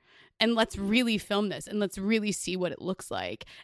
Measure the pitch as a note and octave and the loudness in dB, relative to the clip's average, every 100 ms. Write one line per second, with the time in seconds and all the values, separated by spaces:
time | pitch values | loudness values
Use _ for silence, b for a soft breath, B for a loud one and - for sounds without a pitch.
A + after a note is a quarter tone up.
0 | b b b - A3+ A3+ A3 G3+ G3 A#3 | b b b 0 2 4 2 0 2 4
1 | A#3 G#3 - G3+ G#3 D3+ - G#3 G3 G3 | 4 2 0 0 0 -2 -4 -2 -2 0
2 | G3 A3 G#3 - - F#3 F3 - F3+ F#3+ | 2 2 2 -2 -2 -2 -2 -4 -6 -6
3 | - F#2 F2+ - - B | -6 -6 -4 -8 -12 B